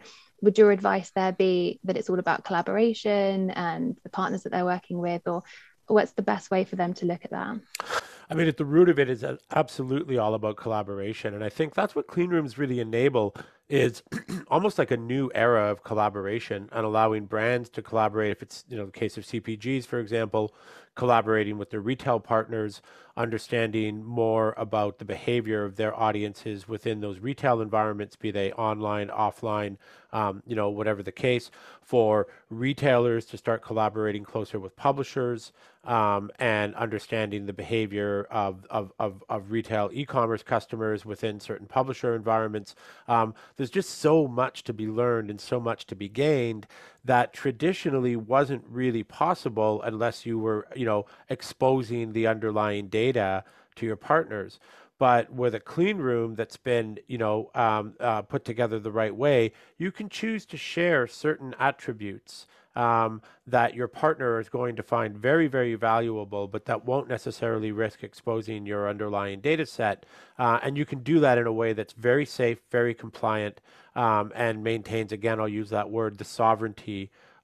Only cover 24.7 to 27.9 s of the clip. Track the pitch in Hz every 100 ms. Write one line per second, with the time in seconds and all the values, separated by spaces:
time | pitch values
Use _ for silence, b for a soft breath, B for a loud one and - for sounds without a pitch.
24.7 | 110 104 101 104 98 - 120 107 107 104
25.7 | 98 107 107 110 104 104 98 117 101 95
26.7 | 110 - 107 104 95 113 139 139 117 110
27.7 | 107 107